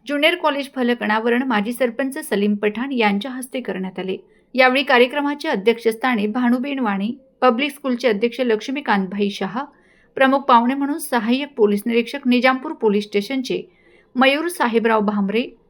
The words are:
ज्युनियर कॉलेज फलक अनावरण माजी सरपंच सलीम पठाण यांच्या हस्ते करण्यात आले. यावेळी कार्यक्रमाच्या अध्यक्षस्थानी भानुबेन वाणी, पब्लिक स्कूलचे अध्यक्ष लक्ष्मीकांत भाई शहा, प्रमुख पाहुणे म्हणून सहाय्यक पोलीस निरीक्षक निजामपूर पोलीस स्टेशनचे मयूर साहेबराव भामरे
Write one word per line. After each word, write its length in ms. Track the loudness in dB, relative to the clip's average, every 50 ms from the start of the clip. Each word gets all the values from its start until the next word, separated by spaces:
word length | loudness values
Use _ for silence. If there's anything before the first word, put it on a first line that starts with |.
| _
ज्युनियर 280 | -4 -2 2 2 2 2
कॉलेज 340 | 2 0 -2 0 -2 -6 -6 _
फलक 280 | -2 0 0 0 0 0
अनावरण 400 | 0 0 0 2 0 0 0 0
माजी 300 | 0 0 0 -2 -2 -2
सरपंच 560 | -2 -2 -2 0 -4 -6 -4 -6 -8 -6 -4
सलीम 260 | -2 0 2 0 0
पठाण 360 | 0 0 -2 -2 -2 -6 -4
यांच्या 400 | -2 0 2 2 0 0 -4 -6
हस्ते 280 | -10 -10 -12 -8 -10 -8
करण्यात 400 | -8 -6 -6 -6 -6 -8 -8 -8
आले. 180 | -6 -6 -8 -8 -10 _ _ _ _ _ 2
यावेळी 300 | 4 4 4 4 2 2
कार्यक्रमाच्या 680 | 4 4 4 4 4 2 -2 -2 -2 -4 -4 -4 -2
अध्यक्षस्थानी 760 | -2 2 2 0 0 2 0 -2 -2 0 -2 -2 0 0 -2
भानुबेन 520 | -2 -2 0 2 2 0 0 -2 -6 -4 -4
वाणी, 340 | -2 -2 -2 -2 -4 -6 -6 -10 -16 _ _ _
पब्लिक 300 | 2 2 4 2 -2 -4
स्कूलचे 360 | -4 -6 -4 -4 -4 0 0
अध्यक्ष 320 | 0 2 2 0 -2 -2 -2
लक्ष्मीकांत 680 | 0 0 0 -2 -2 -6 -8 -6 -2 0 0 0 0
भाई 220 | -2 -2 -2 -2 -2
शहा, 340 | -2 -4 -6 -6 -6 -8 -8 -10 _ _ _ _ _ _ _ _ _
प्रमुख 240 | 2 2 4 4 2
पाहुणे 340 | 4 4 4 4 4 2 0
म्हणून 240 | 0 -2 -2 -4
सहाय्यक 560 | -6 -4 -2 -2 -2 2 0 0 0 -2 -6 0
पोलीस 260 | 2 2 2 2 0 -2
निरीक्षक 420 | 0 0 0 0 -2 -8 -2 0
निजामपूर 440 | 2 2 4 4 4 2 2 -4 -10
पोलीस 320 | -8 0 0 2 2 2 -2
स्टेशनचे 680 | -2 -4 -4 -2 -2 -4 -6 -4 -4 -4 -6 -6 -10 _ _ _ _ _ _ _ _ _
मयूर 320 | 4 4 4 4 2 -2
साहेबराव 520 | -4 -2 -2 -2 2 2 2 2 4 2 2
भामरे 580 | 2 0 0 0 -2 0 -2 -2 -4 -4 -10 _ _